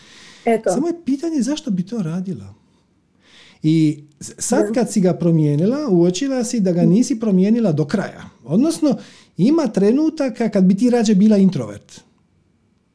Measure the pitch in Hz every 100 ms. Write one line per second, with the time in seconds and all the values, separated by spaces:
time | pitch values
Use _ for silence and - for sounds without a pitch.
0 | - - - - 233 220 208 180 339 339
1 | - 277 330 311 233 302 254 185 175 233
2 | 160 180 190 117 98 - _ _ _ _
3 | _ _ _ - - _ 156 160 151 151
4 | - _ - - - 247 - 240 226 220
5 | 180 170 175 165 147 143 190 277 294 180
6 | 170 180 277 254 233 240 185 175 165 196
7 | 254 226 220 185 196 240 214 147 147 -
8 | 127 - - _ - 180 311 320 294 -
9 | - - _ - 214 330 269 185 202 269
10 | 320 320 269 - 226 202 185 196 247 240
11 | 220 190 214 208 190 139 107 98 - -
12 | _ _ _ _ _ _ _ _ _